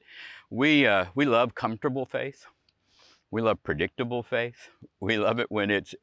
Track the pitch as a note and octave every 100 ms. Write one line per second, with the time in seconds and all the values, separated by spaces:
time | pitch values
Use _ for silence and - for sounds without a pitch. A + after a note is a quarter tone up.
0 | _ - - - - A2 D3 D3 B2+ G2
1 | F#2 B2+ C#3+ A#2 B2 - A#2 A2+ D3 C3
2 | B2+ B2+ C3 - - _ _ _ _ _
3 | _ _ _ G#2+ A2+ F#2+ - D#2 F2+ -
4 | A#2+ A#2+ - A#2+ A#2+ - - _ - -
5 | F#2+ G#2+ G2+ A#2 A#2 G#2+ G2+ G2+ - -